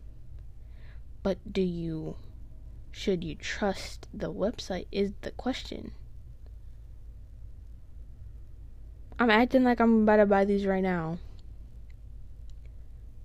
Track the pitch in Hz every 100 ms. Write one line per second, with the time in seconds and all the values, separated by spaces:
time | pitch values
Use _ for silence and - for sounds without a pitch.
0 | - - - - - - - - - -
1 | - - 196 185 208 196 185 170 165 156
2 | 156 - - - - - - - - -
3 | 208 180 165 - - - 202 - - -
4 | - 214 170 190 214 - - 185 - 196
5 | 202 - - - 247 262 - - - -
6 | - - - - - - - - - -
7 | - - - - - - - - - -
8 | - - - - - - - - - -
9 | - - 240 214 247 262 247 240 233 226
10 | 214 214 202 196 202 202 196 190 190 175
11 | 160 175 - - - - - - - -
12 | - - - - - - - - - -
13 | - -